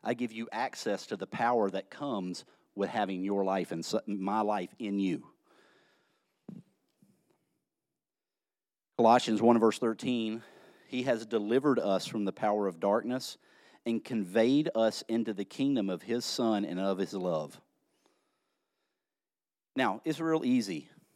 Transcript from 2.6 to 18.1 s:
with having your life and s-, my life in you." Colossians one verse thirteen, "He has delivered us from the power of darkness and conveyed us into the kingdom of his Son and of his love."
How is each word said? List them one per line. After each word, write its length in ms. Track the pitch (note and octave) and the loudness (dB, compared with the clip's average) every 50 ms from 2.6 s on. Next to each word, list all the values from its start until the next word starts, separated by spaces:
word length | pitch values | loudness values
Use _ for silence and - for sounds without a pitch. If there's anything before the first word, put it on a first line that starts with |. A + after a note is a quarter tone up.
| _ _ _ | _ _ _
with 140 | G2 G2 F2+ | -4 -4 -2
having 340 | - A2+ G2+ F#2+ F#2+ F2+ | -2 -2 -2 -2 -2 -4
your 220 | F#2 G2+ G2+ G2 G2 | -2 -2 0 0 0
life 260 | F#2+ G2 F#2+ F2 - | 2 0 0 -2 -2
and 140 | F2+ E2 - | -6 -8 -4
s-, 100 | - - A2 - | -4 -4 -4 -4
my 340 | G#2 G2+ F#2+ F#2+ G2 G#2 A2 | -4 -6 -4 -4 -2 0 0
life 340 | G#2+ G#2 G#2 G2 F2+ - - - | 0 0 0 -2 -4 -8 -10 -8
in 200 | A2 G2+ G2+ G2 | -6 -4 -2 0
you." 280 | G2 F#2 E2 - - - _ _ _ _ _ _ _ _ _ _ _ _ _ _ _ _ _ _ _ _ _ _ _ - - - - _ _ _ _ _ _ _ _ _ _ _ _ _ _ _ _ _ _ _ _ _ _ _ _ _ _ _ _ _ _ _ _ _ _ _ _ _ _ _ _ _ _ _ _ _ _ | 0 0 0 -2 -6 -12 _ _ _ _ _ _ _ _ _ _ _ _ _ _ _ _ _ _ _ _ _ _ _ -20 -18 -18 -20 _ _ _ _ _ _ _ _ _ _ _ _ _ _ _ _ _ _ _ _ _ _ _ _ _ _ _ _ _ _ _ _ _ _ _ _ _ _ _ _ _ _ _ _ _ _
Colossians 460 | - A#2 A2+ A#2+ B2 - A#2 G#2+ G2 | 4 6 8 8 6 6 2 0 4
one 160 | A2+ A#2 A#2+ A2+ | 6 6 8 8
verse 200 | A2+ A2 - - | 6 4 4 2
thirteen, 640 | B2+ A2+ A2 - - B2+ B2 A#2 A2 G#2+ A2 A2+ - - - - - - - _ _ | 0 -2 -2 -2 -4 -4 -2 -2 -2 -4 -6 -8 -10 -16 -20 -20 -20 -20 -20 _ _
"He 180 | - B2+ B2+ B2 | -8 -6 -2 0
has 220 | C3+ A#2+ A2 A2+ | 0 0 0 -2
delivered 540 | A2 A#2 A2 G#2 G#2 A#2+ C3+ C#3 D3 B2+ A#2 | -2 -2 -2 2 2 2 4 4 4 2 2
us 260 | E2 G2+ F#2+ F#2 - | 2 2 2 0 0
from 200 | - - A2 G2+ | -2 -4 -2 -2
the 60 | F#2+ | -2
power 360 | - - A2 G#2 G#2 G#2+ G2+ F#2+ | -2 -2 0 0 2 2 0 -2
of 100 | E2+ E2 | -2 0
darkness 600 | - G2+ G#2 A#2 G2+ A#2+ B2+ C3 - - - - _ _ _ - - - - _ - | 2 2 2 2 2 -2 -4 -4 -6 -10 -14 -16 _ _ _ -20 -20 -20 -20 _ -4
and 180 | A#2 A#2 A2 - | -2 -2 -2 -2
conveyed 640 | - B2+ G#2+ F#2+ F2 F#2+ A2+ A2+ B2 C#3 D3 D#3 - - | -2 -4 -4 -2 0 2 4 4 4 4 2 2 0 2
us 280 | A2+ A2+ A2 - - - - | 2 2 2 2 -2 -4 -2
into 240 | A2+ A#2 A2 A2+ | -2 -2 -2 -2
the 120 | G2+ G2 G2 | -4 -6 -6
kingdom 460 | - - - C3+ C#3 C#3 A#2 G2 G2 | -8 -4 -2 0 0 2 2 0 0
of 120 | F#2 E2 | -2 -4
his 220 | - A2+ A#2 B2 - | -4 -4 -4 -2 -2
Son 420 | - - - A#2+ A2+ G#2+ G2+ G2+ | -4 -2 0 2 2 2 2 0
and 120 | - F2+ F2+ | -2 -2 -2
of 200 | F#2+ G2 F#2+ F#2 | -2 0 0 0
his 160 | G2 - G2+ | -2 -4 -4
love." 440 | F#2+ F2+ F2+ E2 D#2 D2+ D2 - - _ _ _ _ _ _ _ _ _ _ | -4 -2 -2 -2 -2 -2 -6 -10 -18 _ _ _ _ _ _ _ _ _ _